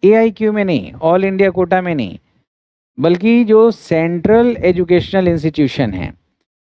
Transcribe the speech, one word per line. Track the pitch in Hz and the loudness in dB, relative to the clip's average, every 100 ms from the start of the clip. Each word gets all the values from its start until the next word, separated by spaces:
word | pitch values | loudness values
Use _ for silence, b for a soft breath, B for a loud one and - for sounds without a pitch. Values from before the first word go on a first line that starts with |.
एआईक्यू | 190 220 226 208 214 | 2 4 2 0 -4
में | 214 190 | -2 -2
नहीं, | 139 92 | -4 -6
all | - 160 185 | -4 0 0
इंडिया | 196 190 196 | 0 0 0
कोटा | 180 175 185 | 0 -2 -2
में | 180 151 | -2 -4
नहीं, | 98 - _ _ _ _ _ _ _ - | -6 -10 _ _ _ _ _ _ _ -2
बल्कि | 160 175 214 240 | 0 2 2 2
जो | 214 220 226 | 4 4 4
सेंट्रल | - - 165 165 175 202 226 240 233 | 0 -4 -2 -2 -2 2 2 2 0
एजुकेशनल | 180 180 170 175 - 190 180 | 0 0 2 0 0 -2 0
इंस्टीट्यूशन | 165 156 151 139 - 117 | 0 -4 -2 -2 -2 -4
है, | 92 - - _ _ _ _ | -6 -10 -14 _ _ _ _